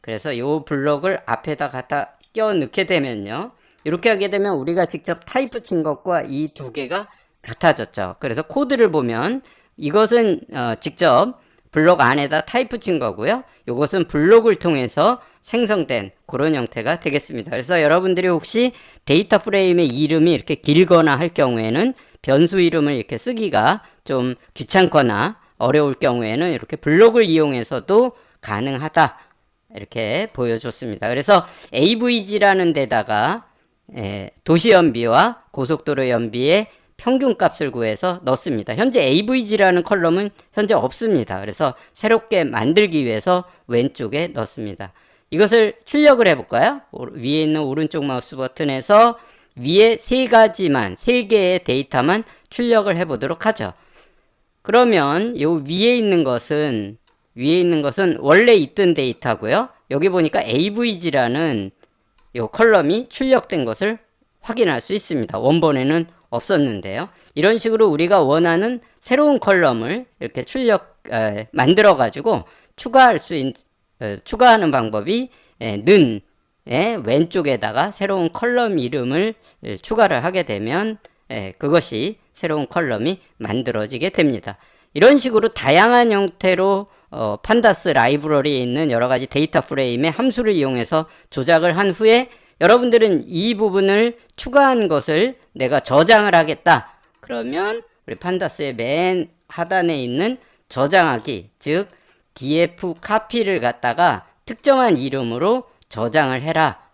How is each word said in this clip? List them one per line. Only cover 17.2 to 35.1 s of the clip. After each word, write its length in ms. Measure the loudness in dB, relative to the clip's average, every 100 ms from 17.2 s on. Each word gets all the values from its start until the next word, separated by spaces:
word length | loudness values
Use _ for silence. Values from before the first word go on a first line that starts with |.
| -6 -12 -8
그래서 320 | -8 -2 0
여러분들이 460 | 2 2 0 -2 0
혹시 440 | -2 -2 -2 -2 -4 -20 _
데이터 340 | 0 0 2 0
프레임의 480 | 0 0 2 2 2
이름이 460 | 0 0 2 2
이렇게 220 | 2 -2
길거나 640 | -6 2 2 6 6 4 2
할 100 | -2
경우에는 680 | 0 0 0 -2 0 -2 -4 _ _
변수 400 | 0 2 4 2
이름을 320 | 2 2 -2
이렇게 260 | -2 -6 -8
쓰기가 640 | -8 -6 -2 2 2 0 -6 _
좀 300 | -6 -4 -4 -6 _
귀찮거나 840 | -16 -2 2 4 4 2 0 -4 -6 _ _
어려울 360 | 0 2 0
경우에는 580 | 0 -2 -2 -4 -4 -4
이렇게 240 | -4 -8 -8
블록을 480 | 0 6 6 6
이용해서도 880 | 2 2 0 -2 -6 -8 0 2 2 -4 _ _
가능하다, 800 | -8 -6 -4 -6 -4 0 0 -2 _ _ _ _ _
이렇게 540 | -20 -12 -8 -4 -4 -6
보여줬습니다. 760 | -6 -4 -4 -6 -10 -10 -8 -4
그래서 380 | -4 2 2 2 -18 -8
에이브이지라는 1000 | 0 0 2 0 -2 -2 0 2 4 2
데다가, 760 | 0 0 -2 -2 -2 -2 -4 _ _ _ _ -20 -12
예, 340 | -10 -10 -14 _
도시 260 | 0 2 6
연비와 760 | 6 4 0 2